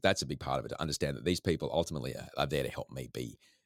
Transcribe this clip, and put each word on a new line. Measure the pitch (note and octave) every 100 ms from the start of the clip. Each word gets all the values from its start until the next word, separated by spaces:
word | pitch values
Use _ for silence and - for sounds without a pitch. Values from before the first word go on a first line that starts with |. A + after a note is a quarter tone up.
that's | F#2+ F#2+
a | C2
big | C#2+
part | - C2+
of | -
it, |
to | -
understand | D#2+ C#2+ D2 C2
that | C2+
these | F2+
people | - D#2 D#2
ultimately | G#2+ D#2+ D#2 B1+ -
are, | - -
are | C#2+
there | D2 B1
to |
help | - -
me | B1+ B1+
be | - A#1+ - _ _